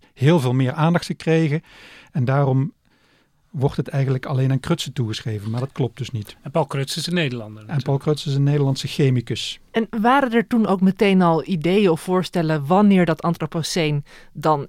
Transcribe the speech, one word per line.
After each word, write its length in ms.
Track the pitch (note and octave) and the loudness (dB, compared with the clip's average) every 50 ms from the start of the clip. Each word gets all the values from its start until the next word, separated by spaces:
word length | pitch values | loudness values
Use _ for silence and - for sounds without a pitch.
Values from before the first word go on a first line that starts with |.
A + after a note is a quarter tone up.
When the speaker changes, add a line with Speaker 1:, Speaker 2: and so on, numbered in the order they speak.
| _ _ _ | _ _ _
Speaker 1:
heel 260 | - B2+ D3 F3 E3+ | 0 2 4 4 4
veel 140 | B2 B2+ B2 | 2 2 2
meer 200 | C3 C3 B2+ B2+ | 2 0 0 0
aandacht 320 | D#3 D3+ E3 F3 E3 - | 0 0 2 2 0 -2
gekregen. 560 | - E3 - - E3 D#3+ D#3+ E3 D3+ C#3+ D#3+ - - - - - - - - - _ | -4 -10 -6 0 0 2 2 2 0 -2 -4 -6 -10 -20 -20 -20 -20 -20 -20 -20 _
En 140 | _ D#3+ A#2+ | _ -2 0
daarom 480 | A#2+ C3+ C#3+ C#3+ C3+ C3 C3+ C3+ G#3 - _ _ _ _ _ _ _ _ _ _ _ _ _ _ _ | 2 2 2 2 2 2 2 0 -2 -6 _ _ _ _ _ _ _ _ _ _ _ _ _ _ _
wordt 280 | - D3 B2+ C#3+ - | -4 -2 -2 -2 0
het 100 | - C#3+ | -2 -6
eigenlijk 380 | - - C#3 C#3 C3 C3 B2+ - | -4 -2 -2 0 0 -2 -4 -4
alleen 260 | - C#3 B2+ C3 C3 | -4 -2 0 0 0
aan 80 | C3+ B2+ | 0 -2
Crutzen 340 | - - E3+ - - C#3+ - | 0 -2 -4 -4 -4 -8 -4
toegeschreven, 560 | - A#2+ G#2+ A2 - - A2+ G#2+ G#2 G2 A2 | -4 -4 -4 -4 -8 -6 -8 -8 -6 -6 -6
maar 80 | A2 B2 | -6 -6
dat 120 | B2 C3+ | -6 -8
klopt 260 | - - C3 A2+ - | -4 -4 -4 -4 -4
dus 140 | - B2 - | -8 -10 -8
niet. 240 | - A2 G2+ - - _ | -8 -8 -10 -10 -16 _
Speaker 2:
En 100 | _ C#3 | _ -4
Paul 160 | - E3 D3+ | -2 -2 -2
Crutzen 340 | - D#3 C#3 C3+ - - E3 | -2 -4 -6 -6 -6 -6 -8
is 60 | C3+ | -6
een 60 | - F3 | -4 -2
Nederlander 380 | F3+ D#3+ C3 B2 A#2+ G#2+ G#2+ G#2+ G#2+ | -2 -2 -2 -4 -8 -10 -12 -16 -18
Speaker 1:
En 60 | G#2+ | -12
Speaker 2:
natuurlijk. 180 | A2 E3 C#3 - | -6 -6 -4 -2
Speaker 1:
Paul 100 | - C3+ | -2 -2
Crutzen 320 | C#3 - D#3 D3+ C#3+ - D3 | -2 0 -2 -2 -2 -2 -4
is 60 | C3+ | 0
een 60 | C#3 C#3 | 0 2
Nederlandse 440 | C#3+ D3 D3 C#3 C3+ C3 - - | 2 2 2 2 0 0 -2 -6
chemicus. 720 | C3+ - - D3 C3+ B2+ B2 A2 - A#2 - - - - - - _ | -8 -2 0 0 2 2 0 -2 -4 -8 -8 -6 -10 -12 -14 -18 _
Speaker 3:
En 160 | - A3+ A3+ - - A#3 | -4 -4 -4 -2 -4 0
waren 300 | G3+ A#3+ C4 C#4+ C4+ B3 A3+ | 2 2 4 4 2 2 2
er 140 | A#3 A3 | 0 0
toen 180 | - B3 A#3 G#3+ | 2 0 0 2
ook 140 | - F#3+ F#3 | 2 2 2
meteen 400 | F#3+ F#3+ F#3+ - A3 G3 F#3+ F#3 | 2 0 2 2 2 4 4 4
al 220 | F3+ E3+ E3 D#3+ - | 4 4 4 2 0
ideeën 440 | - G3 D#3+ D3 E3+ F#3 G#3 G#3 F3+ | -2 -4 -2 0 2 2 4 4 4
of 120 | D#3+ D3+ | 2 2
voorstellen 640 | - F3+ F#3 F#3 E3+ - - F3+ E3 D#3 D#3+ D3+ C#3 | 0 -2 -2 -2 -2 -2 -2 -2 0 0 -2 -2 0
wanneer 400 | C3+ F3+ G3 G#3+ G3+ G3 F#3 F3 | 2 2 4 6 6 6 6 4
dat 160 | D#3+ D#3+ - | 2 0 -2
antropoceen 840 | - E3+ E3+ - E3 D3 - E3+ D3+ - - F#3 D#3 D3+ D3 C#3+ - - - - - - - | -2 -4 -2 -2 -6 -6 -6 -6 -6 -4 -2 -2 0 0 -2 -2 -4 -8 -18 -20 -20 -18 -16
dan 340 | D3 - E3 D3+ C#3+ - | -2 0 0 0 0 -2